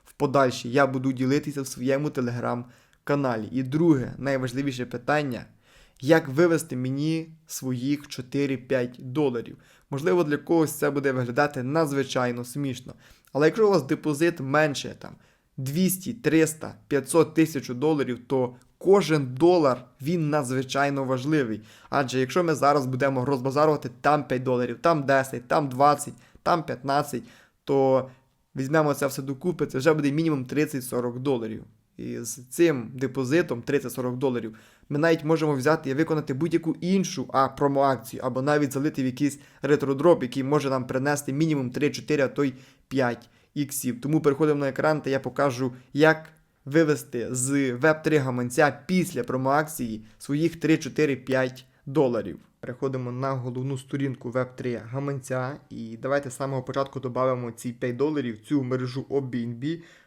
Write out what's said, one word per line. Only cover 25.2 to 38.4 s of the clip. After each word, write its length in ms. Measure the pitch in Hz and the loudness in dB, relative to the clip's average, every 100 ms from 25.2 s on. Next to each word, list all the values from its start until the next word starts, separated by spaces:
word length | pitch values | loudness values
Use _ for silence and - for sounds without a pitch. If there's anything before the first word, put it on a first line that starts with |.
| 127 123 - | 2 -4 -2
там 200 | 160 143 | 0 0
двадцять, 460 | 127 143 143 - 123 _ - | 4 4 4 -2 -14 _ -8
там 200 | - 170 | 0 0
п'ятнадцять, 600 | 160 123 135 143 147 120 117 - _ _ | 0 -6 -2 0 0 -4 -10 -18 _ _
то 460 | - 139 135 131 131 - _ _ _ - | -2 2 4 4 0 -10 _ _ _ -8
візьмемо 380 | 131 160 151 | 0 2 2
це 120 | 143 139 | 2 -2
все 160 | 131 | -2
докупи, 440 | 135 135 175 175 147 | -8 -6 -4 -2 -2
це 120 | 135 | 0
вже 160 | 135 | 2
буде 180 | 156 143 | 4 2
мінімум 320 | 143 165 147 | 0 0 -2
тридцять-сорок 760 | 123 139 151 143 123 123 123 120 | -2 -2 -2 -2 -4 -4 -2 -2
доларів. 460 | 131 127 110 110 107 _ _ - | -2 -2 -2 -10 -14 _ _ -12
І 220 | 120 120 | -10 -8
з 200 | 120 - 127 | -8 -12 -6
цим 400 | - 170 139 113 | 2 4 4 -4
депозитом 680 | 135 131 131 127 156 170 120 | -6 -4 -2 0 2 2 -2
тридцять-сорок 540 | 117 139 127 113 123 123 | 0 -2 -2 -4 -4 -2
доларів 400 | 135 123 110 110 - _ - | -2 -2 -4 -10 -20 _ -6
ми 100 | 143 | 0
навіть 260 | 165 160 | 2 2
можемо 300 | 143 160 151 | 2 2 2
взяти 360 | 143 131 156 135 | 2 2 2 0
і 40 | |
виконати 400 | 131 160 156 147 | 0 0 0 -2
будь-яку 420 | 131 165 160 160 - | -2 0 0 0 -4
іншу, 460 | 175 190 180 - 127 | 0 2 0 -4 -2
а, 160 | 131 135 | 2 2
промоакцію, 760 | 131 143 139 139 127 - - | 2 0 4 2 2 -4 -8
або 180 | 127 123 | -4 -2